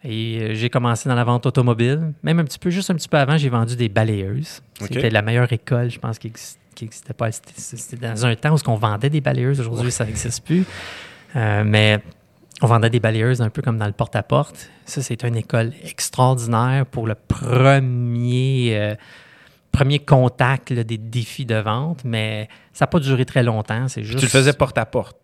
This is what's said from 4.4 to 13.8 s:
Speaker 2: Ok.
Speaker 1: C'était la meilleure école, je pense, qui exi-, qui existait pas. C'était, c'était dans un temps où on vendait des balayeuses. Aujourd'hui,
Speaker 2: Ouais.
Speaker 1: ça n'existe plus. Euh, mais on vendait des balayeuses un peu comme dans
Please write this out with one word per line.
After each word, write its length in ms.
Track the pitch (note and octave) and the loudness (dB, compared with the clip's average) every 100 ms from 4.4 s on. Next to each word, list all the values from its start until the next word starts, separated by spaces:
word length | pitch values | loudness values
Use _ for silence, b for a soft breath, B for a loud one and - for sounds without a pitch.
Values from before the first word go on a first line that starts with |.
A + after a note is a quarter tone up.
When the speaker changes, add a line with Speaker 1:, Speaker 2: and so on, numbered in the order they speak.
| D#3 - _ - | -8 -12 _ -12
Speaker 2:
Ok. 80 | G2+ | -6
Speaker 1:
C'était 200 | B2 B2 | 0 2
la 100 | A2 | 2
meilleure 320 | G#2 A#2+ B2 | 2 2 2
école, 380 | A#2 - B2 A#2+ | 0 -2 -2 -2
je 80 | - | -4
pense, 200 | A#2 A2 | -8 -8
qui 100 | A2 | -10
exi-, 280 | A2+ - - _ | -14 -18 -20 _
qui 120 | - A2 | -16 -16
existait 260 | - - | -16 -16
pas. 180 | - A2+ | -6 -4
C'était, 220 | - - - | -4 -14 -18
c'était 500 | - A#2 - A#2+ A#2 | -16 -14 -14 -10 -8
dans 160 | A2 | -2
un 100 | A#2+ A2+ | 0 0
temps 180 | D3+ | 2
où 160 | D#3 C#3 | 2 2
on 60 | A2 | 0
vendait 340 | A2 G#2 C3+ | 0 0 0
des 100 | D3+ | 0
balayeuses. 400 | C#3 C3 B2+ C#3 | 0 0 0 -2
Aujourd'hui, 240 | A2+ A#2 | -2 -2
Speaker 2:
Ouais. 60 | B2 | -4
Speaker 1:
ça 160 | - A2 | -2 -4
n'existe 360 | A2 A2+ - - | -4 -6 -8 -2
plus. 180 | E3 F#3 B B B B B B C3 | 0 0 B B B B B B -2
Euh, 260 | A2 G#2 G#2+ | 0 2 2
mais 320 | G#2+ G#2+ G#2+ - - _ _ _ - | 4 4 2 -2 -20 _ _ _ -2
on 40 | A2 | 4
vendait 220 | A#2 A2+ | 4 4
des 80 | A#2 | 2
balayeuses 420 | A2 A2 A2+ B2 | 0 0 0 0
un 80 | A2+ | -2
peu 100 | D3+ | -2
comme 140 | C3+ | -4
dans 80 | A2+ | -2